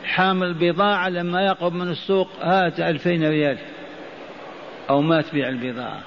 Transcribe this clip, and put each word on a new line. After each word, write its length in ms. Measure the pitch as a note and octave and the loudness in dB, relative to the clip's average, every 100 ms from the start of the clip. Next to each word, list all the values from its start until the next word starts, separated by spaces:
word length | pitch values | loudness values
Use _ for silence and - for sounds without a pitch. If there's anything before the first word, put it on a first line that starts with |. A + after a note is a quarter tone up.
حامل 500 | - - F#3+ F#3 F3+ | -2 2 2 2 0
بضاعة 540 | E3 F3 E3 G#3 G3+ F#3 | 2 2 4 2 4 0
لما 380 | F3 F3 F3+ G3 | -2 -2 2 2
يقرب 280 | F#3 F3 | 2 -2
من 140 | F3 F3+ | -2 -4
السوق: 400 | D3+ - F#3+ F#3 - | -4 2 2 2 -2
"هات 380 | E3 F#3+ F3 E3+ | 2 4 4 0
ألفين 480 | E3+ D3+ F3+ E3+ D#3 | 0 0 2 2 4
ريال"، 300 | D3+ D3 B2 - - - - - - - - - - - - - | 4 2 0 -8 -14 -16 -14 -16 -14 -16 -14 -14 -14 -16 -14 0
أو: 100 | C#3 | 2
"ما 220 | D#3 D#3+ | 4 2
تبيع 260 | - D3 B2+ | 2 -2 -2
البضاعة" 520 | C3 B2+ A#2+ A#2 G#2 | -4 -6 -6 -8 -10